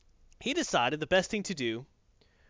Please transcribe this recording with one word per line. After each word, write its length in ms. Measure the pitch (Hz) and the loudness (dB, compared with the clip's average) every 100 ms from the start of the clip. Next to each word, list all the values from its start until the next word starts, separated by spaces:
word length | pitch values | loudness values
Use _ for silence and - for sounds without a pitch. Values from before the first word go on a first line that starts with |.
| - _ - - | -20 _ -20 -8
he 140 | 220 | -4
decided 460 | 330 294 165 123 151 | -2 0 2 2 0
the 80 | 151 | 2
best 240 | 185 185 | 2 2
thing 120 | 214 | -2
to 120 | 190 170 | -4 -2
do 300 | 120 113 135 _ _ _ _ _ _ | -2 -2 -8 _ _ _ _ _ _